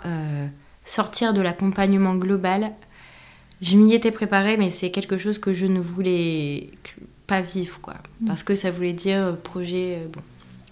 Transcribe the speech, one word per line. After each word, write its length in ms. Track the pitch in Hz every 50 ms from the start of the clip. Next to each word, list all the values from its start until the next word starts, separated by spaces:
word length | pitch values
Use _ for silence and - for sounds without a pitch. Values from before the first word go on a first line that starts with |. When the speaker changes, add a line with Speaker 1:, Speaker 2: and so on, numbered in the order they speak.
| -
Speaker 1:
euh, 420 | 175 165 160 156 151 147 143 143 143 143 - - - - - -
sortir 500 | - - 220 208 214 - - 233 226 208
de 80 | 196
l'accompagnement 760 | 185 175 175 - 190 196 190 202 196 196 196 190 196 185 185
global, 560 | 185 185 190 196 190 185 180 190 202 220 214 214 - - - - - - - - - - - - - - - - -
je 160 | 185 170 196
m'y 160 | 208 214 220 226
étais 180 | 233 226 226
préparée, 460 | 220 - 214 190 202 196 196 214 220
mais 140 | 214 196 180
c'est 180 | 175 - - -
quelque 280 | - 196 196 - 190
chose 200 | 185 180 208 208
que 160 | 208 - 196 190
je 140 | 175 190
ne 120 | 190 190 185
voulais 920 | 175 170 175 190 185 185 180 170 170 165 160 156 147 143 143 143 - - - - - - - - - - - - -
pas 140 | - 196 190
vivre, 380 | 180 175 - 190 175 175 - -
quoi. 120 | - - - - - - - -
Speaker 2:
Mm. 40 | 226
Speaker 1:
Parce 140 | 214 185 - -
que 120 | - 202
ça 160 | 196 190 185
voulait 220 | 175 180 180 175 175
dire, 260 | 175 190 196 196 196
euh, 140 | 190 180 165
projet, 640 | 170 - - - 180 175 175 180 185 180 180 175 170
euh, 60 | 165 160
bon. 100 | 156 147 - - - - - - - - - -